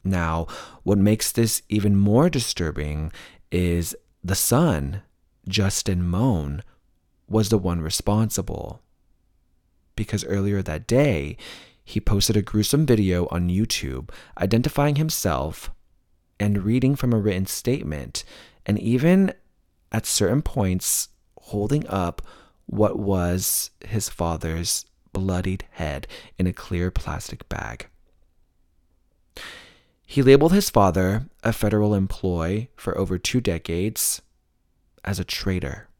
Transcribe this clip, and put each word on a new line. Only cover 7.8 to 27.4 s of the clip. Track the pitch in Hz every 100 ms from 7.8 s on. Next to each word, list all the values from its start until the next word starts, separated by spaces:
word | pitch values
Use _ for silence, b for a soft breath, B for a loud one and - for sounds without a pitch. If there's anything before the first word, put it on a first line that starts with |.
responsible. | 78 - - 107 113 - 90 - - - _ _ _ _ _ _ _ _ _ _ _
Because | - 107 101
earlier | - 98 101 101
that | 92 78 -
day, | 120 147 85 71 - B B B B
he | - 107
posted | - 98 98 104
a |
gruesome | 95 104 104 143
video | 151 113 95 87 87
on | 85 87
YouTube | 90 113 - 67 65 - B B -
identifying | 92 113 131 - 147 143
himself | 160 - 92 67 156 - - - _ _ _ _ _ _
and | 104 101
reading | 95 123 131 139
from | 123
a | 113
written | 104 92 95
statement, | - - 139 - 76 62 - B B B B -
and | 104
even | 107 123 156 185 190 - _ _ _ _ _
at | 110 -
certain | - 95 127
points | - 127 95 92 - - - _ _ -
holding | - 104 104 147 -
up | 95 87 - B B B B -
what | - 107 -
was | 101 95 87 92 101 - - _ -
his | 107 -
father's | - 85 80 82 82 85 - - _ _
bloodied | 95 95 90 92 95 -
head | - 80 69 - B B -
in | 90
a |
clear | - - 87 90
plastic | - - 76 - -